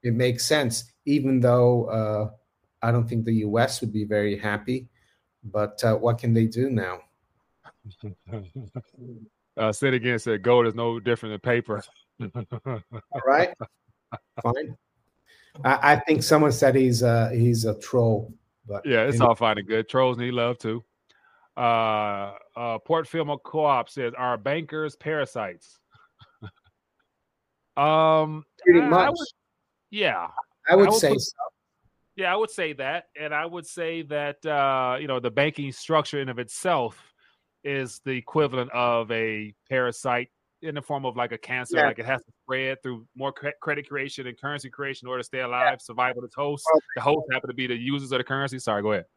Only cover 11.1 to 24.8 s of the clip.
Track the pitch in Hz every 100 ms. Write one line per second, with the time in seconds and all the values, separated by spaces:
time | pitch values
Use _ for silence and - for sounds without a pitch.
11.1 | 117 113 104 123 120 117 104 - _ _
12.1 | _ 104 123 117 123 - 117 - 113 _
13.1 | 135 127 143 180 - 110 _ _ _ _
14.1 | - _ - 120 127 151 - _ _ _
15.1 | _ _ _ _ - 135 135 143 147 -
16.1 | 151 - 156 151 120 139 131 131 117 120
17.1 | 117 113 117 117 113 113 104 - 127 117
18.1 | 107 107 - _ _ - 101 143 117 117
19.1 | 117 123 113 117 104 98 110 110 131 131
20.1 | 123 123 123 117 120 110 113 - _ _
21.1 | _ _ _ _ - 120 117 113 107 107
22.1 | 101 101 98 _ - 117 113 _ 165 156
23.1 | 165 147 143 - 156 151 131 117 - 120
24.1 | 123 127 120 104 151 156 156